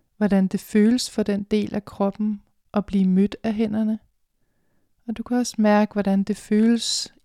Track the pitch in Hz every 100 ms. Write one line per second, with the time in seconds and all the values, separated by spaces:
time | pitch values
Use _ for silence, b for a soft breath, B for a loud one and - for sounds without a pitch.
0 | _ - 208 196 190 196 - 220 214 247
1 | - - 214 202 202 214 208 202 - -
2 | 196 196 214 202 _ _ _ 208 196 196
3 | 190 185 202 - 226 208 226 214 220 220
4 | _ _ _ _ _ _ _ _ _ _
5 | - 220 226 247 240 - 214 208 214 208
6 | 202 196 196 202 - 214 226 233 - -
7 | - _